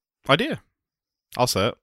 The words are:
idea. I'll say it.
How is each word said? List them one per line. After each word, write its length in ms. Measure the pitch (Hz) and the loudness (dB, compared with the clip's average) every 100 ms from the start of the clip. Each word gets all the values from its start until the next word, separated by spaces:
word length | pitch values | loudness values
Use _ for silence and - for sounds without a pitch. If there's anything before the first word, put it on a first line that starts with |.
| _ _ - | _ _ 0
idea. 320 | 147 294 - - _ _ _ _ _ _ - | 0 0 -6 -12 _ _ _ _ _ _ -2
I'll 100 | 123 | 0
say 220 | 95 104 | 2 -2
it. 100 | - | -4